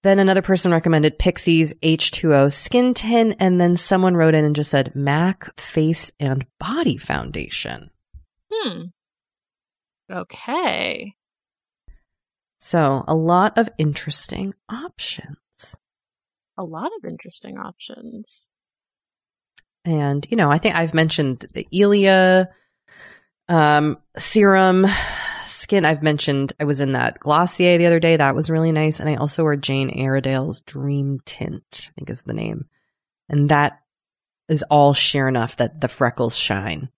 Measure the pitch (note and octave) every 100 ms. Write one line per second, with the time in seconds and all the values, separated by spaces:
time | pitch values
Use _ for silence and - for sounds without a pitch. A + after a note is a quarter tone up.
0 | G3 G3 F#3+ F#3+ F#3 F#3 F3+ E3 E3 D#3+
1 | D3+ - F#3 - - E3 D#3 - D#3+ D#3+
2 | - - E3 C#3+ C#3 C#3+ - B3 B3+ A#3+
3 | A3 A#3 A3+ - F#3+ F3+ F3 F3 - F#3
4 | F#3 F3 D#3+ D#3 D3+ D3 D3 C#3 C3 C#3+
5 | C#3 D3 F3 F#3+ - - - - D#3 E3
6 | - _ C#3+ C3 C3 _ F3+ C#4 D4 B2+
7 | - C#2+ B1 - - - - A#1 G#1 _
8 | _ - _ _ _ A4 F4 E3+ E3+ _
9 | _ _ _ _ _ _ _ _ _ _
10 | _ F3+ F3+ - - D4 E4 - E2+ -
11 | G3+ _ _ _ _ _ _ _ - -
12 | _ _ _ _ _ _ - F3 D3 C3+
13 | - D#3+ D#3+ F3+ G#3 A3+ A3 - D3+ C#3+
14 | - - - - G3 - _ A3+ E4+ -
15 | - - - - _ _ - - _ _
16 | _ _ _ _ _ - F3 D#3+ B3+ G#4+
17 | E3+ E3 - - - - - - - -
18 | - A3+ G#3+ - _ _ _ _ _ _
19 | _ _ _ _ _ _ _ _ F3 D#3+
20 | C#3+ C#3+ - A#3 D#3 D3 A3 E3 E3 D#3+
21 | D#3+ - C#3+ B2+ - - - F3 G3+ G#3
22 | F#3+ F#3+ F#3 F#3 F#3 _ _ _ _ -
23 | - - _ _ - E3+ D3+ D3 D3+ -
24 | _ - - A3 G3+ F#3+ F#3+ F#3 F#3+ -
25 | - - - - - - - G3 D#3 D3+
26 | D#3 D3 - C#3 C3+ - D3 C#3 C#3 B2+
27 | A#2+ - D3 D3+ F3 - F3+ F3 E3+ E3
28 | E3 D#3+ C#3 - D#3 D#3+ E3 D#3 D#3 D#3
29 | D3+ D3 D3 - D#3 C#3+ C#3+ C3+ C3+ -
30 | C3+ C3+ C3+ C3+ C#3 - - C#3 C#3 C#3+
31 | C#3 C3+ - - - - _ - - -
32 | - A#2+ - - A1 G#1+ - _ _ _
33 | _ _ _ D3 C#3+ D3 C#3+ - _ _
34 | _ _ _ _ - D#3 - D3 C#3+ C#3
35 | - C#3+ C3 B2+ A#2 - A#2+ D#3 C3+ -
36 | B2 - A#2 - - G2 F#2+ D#2+ C3+